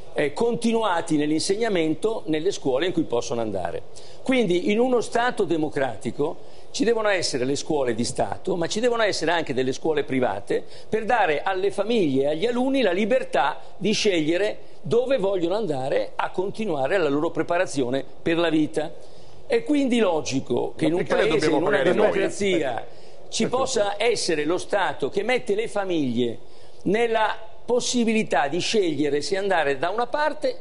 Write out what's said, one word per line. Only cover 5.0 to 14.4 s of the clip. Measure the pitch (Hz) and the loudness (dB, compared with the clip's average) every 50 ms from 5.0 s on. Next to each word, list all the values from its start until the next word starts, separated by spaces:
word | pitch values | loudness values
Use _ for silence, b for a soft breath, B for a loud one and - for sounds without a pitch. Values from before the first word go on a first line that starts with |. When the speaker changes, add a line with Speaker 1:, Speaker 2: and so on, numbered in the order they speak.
Speaker 1:
Stato | 208 - - 233 240 247 240 - 196 | 0 0 0 2 2 2 0 0 0
democratico | 147 170 156 156 143 - 147 135 127 107 - - 117 - - 147 165 - - - - - - - - | 0 0 0 0 -2 0 0 -2 -2 -2 -4 -6 -4 -2 -2 -2 -2 -4 -6 -8 -10 -10 -10 -8 -6
ci | - - - | -4 0 2
devono | 226 226 220 214 208 | 2 2 2 2 2
essere | 196 175 - - 151 120 123 | 2 2 0 -2 -2 -2 0
le | 135 143 | 0 -2
scuole | - - - 160 143 131 120 113 | -2 -2 -2 0 0 0 0 0
di | 110 120 | 0 -2
Stato, | - - - 113 98 98 - - 185 190 | -2 0 -2 -2 -2 -2 -4 -2 -2 -2
ma | 175 165 | -2 -2
ci | - - 214 | -2 0 0
devono | 247 240 233 233 220 | 2 2 2 2 2
essere | 190 160 - 165 160 | 0 0 0 0 0
anche | 175 165 147 - 123 | 2 0 0 0 0
delle | 123 131 131 127 | 0 0 0 -2
scuole | - - 165 151 147 - | 0 0 0 0 0 0
private | - 131 131 123 107 98 101 - - 160 - B B B B B | 0 0 0 2 0 0 -2 -2 -2 -2 -2 B B B B B
per | B 214 233 220 | B -4 -2 0
dare | 196 247 220 190 160 147 - | 2 2 4 4 2 2 0
alle | - 196 190 185 196 196 | 0 -2 -2 0 0 0
famiglie | 196 202 196 220 240 220 170 143 131 135 139 | 0 0 0 2 2 2 2 4 2 2 2
e | |
agli | 147 156 156 202 | 2 2 0 0
alunni | 247 240 247 254 269 269 269 | 0 0 0 0 2 2 2
la | 233 180 | 2 2
libertà | 175 196 220 196 262 254 - - - 165 143 147 - B B B B | 2 2 2 2 2 0 0 0 0 2 2 2 -2 B B B B
di | - 170 208 208 | -2 0 0 0
scegliere | - - 208 180 160 151 151 170 180 | 2 2 2 2 2 2 2 2 2